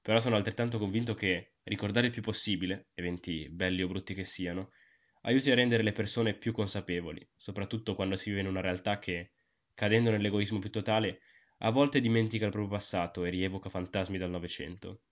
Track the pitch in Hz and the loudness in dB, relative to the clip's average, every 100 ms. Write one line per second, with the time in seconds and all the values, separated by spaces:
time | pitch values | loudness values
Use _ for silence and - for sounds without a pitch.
0 | - 113 117 110 101 - 117 117 101 107 | 4 2 4 2 2 -2 -2 0 0 0
1 | 117 104 98 87 - _ - 110 104 104 | -2 -2 0 0 -2 _ -8 -4 0 2
2 | 123 120 113 107 - 92 92 95 - - | 2 0 -4 -4 0 0 0 -4 -8 -8
3 | 87 87 - 80 73 85 92 92 92 92 | -6 -4 -6 -6 -6 -4 -2 0 -2 -4
4 | - 95 92 - 90 87 95 _ _ _ | -6 -8 -6 -4 -4 -4 -8 _ _ _
5 | _ _ - 131 131 123 123 117 107 101 | _ _ 2 2 6 4 6 4 4 2
6 | 101 - 113 101 117 110 101 101 95 87 | -2 2 0 0 -4 -2 -2 -2 -2 -4
7 | 85 82 - _ - 101 98 113 113 95 | -4 -10 -14 _ -10 -8 -4 -4 -4 -2
8 | 95 95 - 98 95 95 92 90 - 101 | 0 -2 -2 -2 0 0 -2 -2 -2 -2
9 | - 87 87 _ _ _ _ - 107 110 | -2 -6 -6 _ _ _ _ -2 4 6
10 | 117 107 101 104 101 107 101 107 104 110 | 6 4 2 2 0 -2 -2 -4 2 2
11 | 101 - _ _ _ _ 110 123 143 139 | 2 -4 _ _ _ _ 0 4 4 4
12 | 120 113 110 110 104 104 104 101 - 95 | 4 4 2 0 -2 -2 -2 -4 -2 -2
13 | 85 - 87 90 95 95 95 92 90 101 | -2 -2 -2 0 -2 -2 -6 -6 -2 -2
14 | 92 95 90 90 87 - - 90 90 104 | -2 -2 -2 -4 -6 -8 -10 -10 -12 -14
15 | _ | _